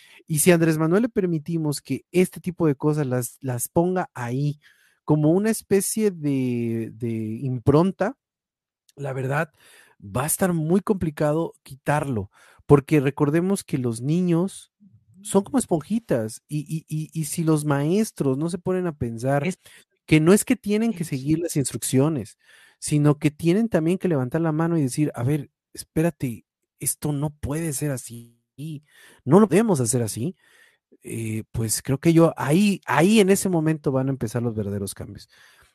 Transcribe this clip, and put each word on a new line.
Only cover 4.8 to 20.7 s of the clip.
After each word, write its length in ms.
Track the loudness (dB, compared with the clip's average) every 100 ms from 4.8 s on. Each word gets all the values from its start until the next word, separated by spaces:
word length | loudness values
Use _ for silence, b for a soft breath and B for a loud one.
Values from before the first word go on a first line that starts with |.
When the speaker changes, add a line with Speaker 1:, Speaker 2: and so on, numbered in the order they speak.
| b b
Speaker 1:
como 280 | 0 2 4
una 180 | 2 0
especie 640 | -2 0 0 0 -2 -2
de, 800 | -2 -2 -2 0 -2 -2 -4 -6
de 200 | -8 -6 -4 -6 -6
impronta, 760 | -6 -2 2 4 4 0 -4 -6 _ _ _ _ _ _ _ -12
la 180 | -8
verdad, 380 | -6 -4 -4 -4 b b b b b
va 240 | -8 -6
a 40 | -4
estar 260 | -2 0
muy 280 | 0 2 0
complicado 720 | 0 -2 -4 -2 0 0 -4 -8
quitarlo, 680 | -20 -8 -2 -2 0 -4 -6 b b b 6
porque 320 | 6 6 2
recordemos 640 | 2 0 0 0 0 -2
que 140 | -4 -4
los 220 | -2 -4
niños 680 | -2 0 2 0 0 -6 -20 _ -20 _ _ -20
son 220 | -2 0
como 140 | 0 -2
esponjitas, 840 | 0 -2 -2 -6 -2 -2 -2 -8 _
y, 100 | -8 -6
y, 180 | -8 -6
y, 200 | -8 -6 -8
y 60 | -6
si 200 | -2 2
los 180 | 2
maestros 720 | 2 0 2 0 -2 -2 -2 0
no 120 | -4
se 80 | -4
ponen 300 | -4 -2 -4
a 100 | -4
pensar 500 | -8 -4 -2 0 -2
Speaker 2:
Es 100 | -6 b b b _ 2
Speaker 1:
que 140 | 4
no 140 | 6
es 100 | 6
que 140 | 4 -2
tienen 340 | 0